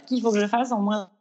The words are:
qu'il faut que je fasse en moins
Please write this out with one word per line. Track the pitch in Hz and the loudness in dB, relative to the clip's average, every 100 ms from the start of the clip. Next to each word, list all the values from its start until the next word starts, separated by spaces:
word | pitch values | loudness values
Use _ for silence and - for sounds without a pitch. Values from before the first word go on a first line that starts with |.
| - | -4
qu'il | 254 | -2
faut | 226 | 2
que | 208 | 2
je | 208 | 2
fasse | 233 254 | 0 0
en | 233 | 0
moins | 202 214 190 _ | 0 -2 -6 _